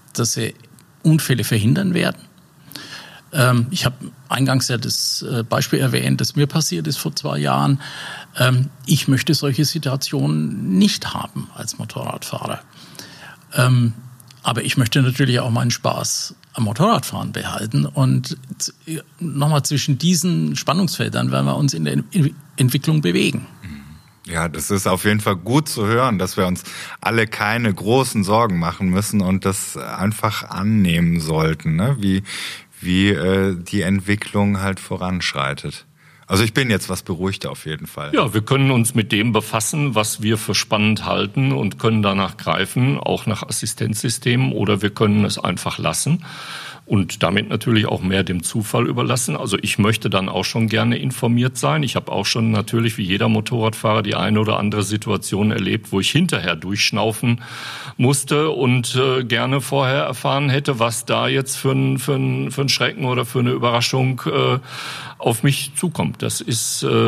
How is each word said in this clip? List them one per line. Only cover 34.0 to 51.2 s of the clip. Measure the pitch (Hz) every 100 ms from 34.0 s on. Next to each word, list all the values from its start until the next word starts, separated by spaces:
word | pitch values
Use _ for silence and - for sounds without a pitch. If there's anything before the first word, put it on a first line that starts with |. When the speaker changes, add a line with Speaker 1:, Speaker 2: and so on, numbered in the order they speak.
| 95 107 - 104 101 98
Speaker 2:
halt | 98 92
voranschreitet. | - 92 90 87 - 69 69 71 73 - - _ - - -
Also | 95
ich | 113
bin | 143 127
jetzt | 95 -
was | 92
beruhigter | - 85 95 95 67
auf | 71 78
jeden | 76 -
Fall. | - 73
Speaker 3:
Ja, | 302 123
wir | 107
können | 107 135 135
uns | 123 113
mit | 113 104
dem | 104 160
befassen, | 214 214 113 - 156 143 110
was | 107 -
wir | 110 110
für | -
spannend | 98 - 107 107 101
halten | 87 95 101 139 135
und | 131 101 -
können | 113 110
danach | 101 98 92 -
greifen, | - 85 98 127 131 -
auch | - 90 -
nach | 107
Assistenzsystemen, | - - 107 - 113 107 127 - 123 123 135
oder | 117 101 101
wir | 101
können | - 107 104
es | 101 -
einfach | - 90 80 -
lassen | 78 - 139 180 - - - - - - -
und | 101 85 -
damit | 85 101 104
natürlich | 117 127 110 -
auch | -
mehr | 92 95
dem | 92 87
Zufall | - 117 104 120 123
überlassen. | 123 117 127 - 151
Also | 117 -
ich | - -
möchte | 104 113 113
dann | 98 92
auch | 92
schon | 92 117 110
gerne | 110 120 120
informiert | 139 -